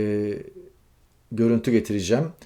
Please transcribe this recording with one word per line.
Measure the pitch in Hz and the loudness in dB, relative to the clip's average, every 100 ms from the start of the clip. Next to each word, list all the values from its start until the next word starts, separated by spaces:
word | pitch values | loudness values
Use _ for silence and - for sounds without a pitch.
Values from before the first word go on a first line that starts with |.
| 104 104 104 104 - - - _ _ _ _ _ - | 0 -2 -4 -6 -10 -20 -20 _ _ _ _ _ -8
görüntü | 113 113 117 120 | 0 2 2 2
getireceğim. | 113 110 101 90 120 160 - | 2 2 -2 0 0 0 -8